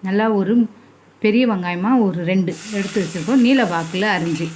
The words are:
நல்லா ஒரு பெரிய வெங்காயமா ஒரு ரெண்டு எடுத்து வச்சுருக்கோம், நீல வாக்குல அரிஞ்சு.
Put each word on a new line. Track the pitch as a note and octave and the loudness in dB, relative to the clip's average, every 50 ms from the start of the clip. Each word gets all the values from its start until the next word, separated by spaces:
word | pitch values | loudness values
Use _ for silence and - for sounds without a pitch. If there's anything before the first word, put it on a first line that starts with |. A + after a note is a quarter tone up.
நல்லா | - F#3 F#3+ G#3 A3 A3+ A3 | -4 -2 0 0 0 2 0
ஒரு | G3 F#3+ F#3 A3+ A#3+ A3+ G#3+ - - - - _ _ _ _ _ _ | 0 0 2 2 2 2 0 -4 -16 -20 -20 _ _ _ _ _ _
பெரிய | - G#3+ G#3+ A#3+ B3+ A#3+ | 0 2 4 4 2 2
வெங்காயமா | G#3+ F#3+ F3 F3 F3 F3 F#3 A3 C4 B3+ A3 | 0 -2 -4 -4 -4 -2 0 2 2 4 2
ஒரு | F#3+ E3 F3 F3 E3+ | 2 0 -2 -2 0
ரெண்டு | F#3+ F#3+ F#3 E3 - - - G#3+ G#3+ | 0 0 0 0 -4 -8 -12 -10 -6
எடுத்து | G3+ G3 - - G#3+ | -6 -6 -4 -4 -4
வச்சுருக்கோம், | F#3 D#3+ - F3+ D#3 F3 B3+ C4+ A#3+ | -4 -4 -6 -8 -4 0 2 4 4
நீல | A#3+ C#4 C4 A#3 F3+ | 4 4 4 2 0
வாக்குல | F3 E3 E3 D#3+ E3+ F#3 G3+ G#3+ G3 | 0 -4 -4 -4 -4 -2 0 0 0
அரிஞ்சு. | E3+ E3 E3+ D#3+ C#3+ E3 D#3+ - | 0 0 -2 -2 -4 -4 -8 -8